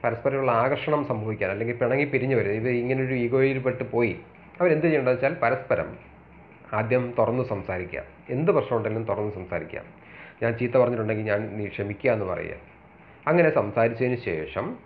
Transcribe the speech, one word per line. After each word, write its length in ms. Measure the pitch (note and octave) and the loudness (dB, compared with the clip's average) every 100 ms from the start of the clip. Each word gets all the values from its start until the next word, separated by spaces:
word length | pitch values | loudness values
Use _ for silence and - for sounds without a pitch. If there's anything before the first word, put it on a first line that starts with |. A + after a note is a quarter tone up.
പരസ്പരമുള്ള 480 | A#2 A2+ C#3+ C3+ C3 | -2 0 0 0 2
ആകർഷണം 540 | A#2 B2+ C#3 - D3 C#3 | 4 2 0 0 0 0
സംഭവിക്കാൻ, 460 | A#2 G#2+ G#2 F#2+ | -4 -2 -2 -2
അല്ലെങ്കിൽ 240 | G2+ A2+ A#2+ | -2 -4 0
പിണങ്ങി 300 | A#2+ C3 C#3+ | 2 2 2
പിരിഞ്ഞു 300 | C3+ B2+ B2+ | 0 2 2
വരും, 160 | G2+ | 2
ഇത് 180 | G#2+ A#2+ | 0 0
ഇങ്ങനൊരു 440 | A#2+ A#2+ C3 C3 | 0 0 0 0
ഈഗോയിൽ 460 | C3 A#2+ C3 C3+ C3 | 0 0 2 2 2
പെട്ട് 240 | B2+ B2 | -2 -2
പോയി, 360 | A#2 A#2 A#2 E2+ - - - - | -2 0 0 -2 -12 -20 -20 0
അവരെന്ത് 240 | F3+ D#3 E3 | 2 4 4
ചെയ്യേണ്ടതെന്ന് 420 | D3+ B2+ B2+ C3+ | 2 2 2 0
വെച്ചാൽ 60 | E3+ | 2
പരസ്പരം 540 | A#2 B2+ - G2+ D#2 - - - - - - - - | 0 0 0 -2 -2 -8 -18 -20 -20 -20 -20 -20 -6
ആദ്യം 400 | G#2+ A2+ B2+ B2 A#2+ | -4 0 0 0 0
തുറന്ന് 240 | A2 B2 | 2 2
സംസാരിക്കുക. 580 | B2 G2+ F#2+ F#2 F2+ - - - - | -2 -4 -4 -6 -6 -8 -10 -18 -8
എന്ത് 220 | B2+ E3+ | -2 2
പ്രശ്നം 260 | E3 A2 A#2 | 2 2 -2
ഉണ്ടെങ്കിലും 300 | G#2+ G#2+ G2+ | 0 -4 -2
തുറന്ന് 240 | G2 G#2 | -2 -4
സംസാരിക്കുക. 500 | G2 F#2 E2+ D#2+ - - - - - - - | -6 -6 -6 -6 -12 -14 -20 -20 -20 -20 -4
"ഞാൻ 140 | A#2 A#2 | -2 0
ചീത്ത 200 | B2 B2+ | 2 4
പറഞ്ഞിട്ടുണ്ടെങ്കിൽ 480 | A#2+ A#2+ G#2+ A2 G#2+ | 4 2 -2 -2 0
ഞാൻ, 320 | G#2 A2 G#2 | 0 -2 -6
നീ 100 | G#2 | -6
ക്ഷമിക്കുക" 440 | - G2+ G#2 C3 | -6 -6 0 0
എന്ന് 140 | A2+ F#2+ | 2 0
പറയുക. 300 | E2+ E2 - - - - - - - - | -4 -6 -10 -14 -20 -20 -20 -20 -8 0
അങ്ങനെ 220 | E3+ D#3+ | 4 4
സംസാരിച്ചതിന് 680 | D3+ G#2 G#2 A#2 A#2 B2+ A#2+ | 4 0 2 2 2 0 0
ശേഷം 600 | - D#2+ D#2 G2 C#3+ A#3+ | -2 -4 -4 -6 -6 -8